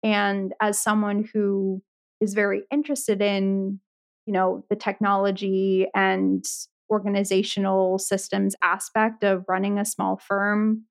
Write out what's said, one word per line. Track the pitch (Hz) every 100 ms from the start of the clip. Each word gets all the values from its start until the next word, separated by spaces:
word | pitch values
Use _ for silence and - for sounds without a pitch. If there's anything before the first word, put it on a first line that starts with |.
And | 220 208 202 202 190 -
as | 214 208
someone | - 214 208 202 220
who | 214 202 196 190 190 _ _ _ _
is | 214 202
very | 202 196 -
interested | 285 294 277 - 202
in, | 202 196 196 196 196 196 _ _ _ _ -
you |
know, | 190 190 185 -
the | 214
technology | - 202 208 202 202 196 202 190 196 190 190 -
and | 190 190 190 190 190 - - _ _
organizational | 214 196 202 196 190 190 - 196 190 185 190
systems | 190 190 - 196 196 190
aspect | 180 190 - 220 220 220
of | 202 190 190
running | 185 196 202
a | 208
small | - 190 196
firm | - 202 202 208 214 220 220